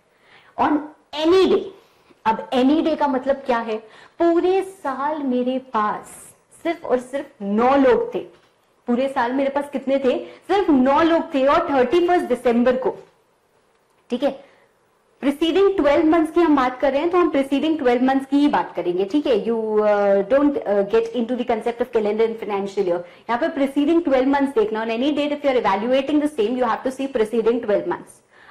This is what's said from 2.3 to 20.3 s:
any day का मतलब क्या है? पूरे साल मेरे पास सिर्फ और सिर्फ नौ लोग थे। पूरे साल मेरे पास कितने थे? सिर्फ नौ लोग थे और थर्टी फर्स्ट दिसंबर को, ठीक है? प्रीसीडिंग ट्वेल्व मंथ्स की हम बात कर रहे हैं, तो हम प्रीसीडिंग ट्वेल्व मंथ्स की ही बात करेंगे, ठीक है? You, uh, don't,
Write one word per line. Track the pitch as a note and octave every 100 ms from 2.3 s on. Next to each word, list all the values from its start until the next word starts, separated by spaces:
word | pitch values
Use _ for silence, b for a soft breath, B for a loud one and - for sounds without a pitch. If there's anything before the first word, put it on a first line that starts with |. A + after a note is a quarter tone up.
| A3 -
any | C4 C4 D#4
day | D#4+ D4+
का | C#4
मतलब | C4 C4+ C#4
क्या | - A#3
है? | A3+ A3 - B B -
पूरे | E4+ E4+ F#4 F#4+
साल | F#4 - C#4 - D4 D#4
मेरे | C#4 B3 B3 C4
पास | C4 G#3+ G#3 - - - - _ _ -
सिर्फ | E4 E4 -
और | B3
सिर्फ | B3 C#4 C#4+ _
नौ | G3+ G#3+ B3 C#4
लोग | C4 - -
थे। | - - - _ _ _ _ -
पूरे | A#3+ C4+
साल | C4+ A#3+
मेरे | C4+ C4+
पास | C#4+ C#4
कितने | B3 C4 C4+
थे? | C4 - -
सिर्फ | - - G4 F4
नौ | C4+ B3+ D4
लोग | E4 E4 -
थे | C#4 C4+
और | E4 E4+
थर्टी | C#4 B3 F4 F4
फर्स्ट | F4 A#3
दिसंबर | B3 B3+ A#3 B3 B3
को, | F#3 - - _ _ _ _ _ _ _ _ _ _
ठीक | B3
है? | C4+ - b b b _ _ _ _ _
प्रीसीडिंग | C4 C#4 E4 F#4 G4 F#4+
ट्वेल्व | C#4+ D#4 D#4
मंथ्स | E4+ D#4+
की | F4
हम | D#4+ C#4+
बात | B3+ B3+
कर | C#4
रहे | C4+
हैं, | E4+
तो | F4+
हम | D#4+
प्रीसीडिंग | C#4 C4+ C#4 D#4 D#4
ट्वेल्व | B3 A#3+
मंथ्स | C4 C4+ C4+
की | C#4+
ही | D4
बात | F#3+ F3 -
करेंगे, | F3 F3+ G4
ठीक | D4+ D4+
है? | G#3 G3+
You, | A#3
uh, | A3 G#3+ G#3 G3+ G3+ G3
don't, | G3